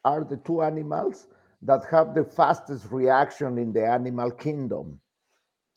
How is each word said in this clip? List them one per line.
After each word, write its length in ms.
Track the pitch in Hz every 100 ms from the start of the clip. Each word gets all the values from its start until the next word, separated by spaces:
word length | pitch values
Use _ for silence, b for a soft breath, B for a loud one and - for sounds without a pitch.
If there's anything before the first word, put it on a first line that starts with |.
are 200 | 131 151
the 120 | 147 135
two 240 | - 165
animals 680 | 156 156 147 147 - - - _ _ -
that 220 | 110 135 -
have 240 | 160 160
the 100 | 160
fastest 600 | 139 - 147 170 - 131 104
reaction 680 | 131 127 131 139 - 135 120
in 140 | 117
the 140 | 107 110
animal 440 | 123 127 123 120
kingdom. 720 | 120 147 147 127 87 78 69 _ _ _ _ _ _ _